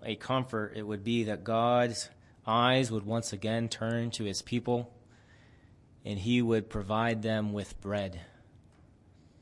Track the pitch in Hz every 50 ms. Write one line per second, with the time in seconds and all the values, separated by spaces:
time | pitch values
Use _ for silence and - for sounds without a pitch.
0 | - 113 107 104 - - 131 131 127 127 117 110 107 101 - 110 107 104 107 101
1 | 98 117 117 117 110 107 104 80 95 113 113 113 117 120 123 123 123 117 117 -
2 | - - - - - - - - - 113 110 120 123 127 127 131 131 110 113 107
3 | 98 104 113 117 113 - 107 95 107 110 113 117 117 110 - - 113 113 117 117
4 | 117 117 - - 110 101 92 - - - 123 117 - 123 123 120 120 - - -
5 | - - - - - - - - - - - - - - - - - - - -
6 | - 107 104 95 92 117 123 123 120 113 113 110 101 - - 107 98 98 107 110
7 | 113 117 113 110 104 113 110 107 107 104 104 104 95 - - - - 98 104 104
8 | 98 92 87 87 85 - - - - - - - - - - - - - - _
9 | _ - - - - - - -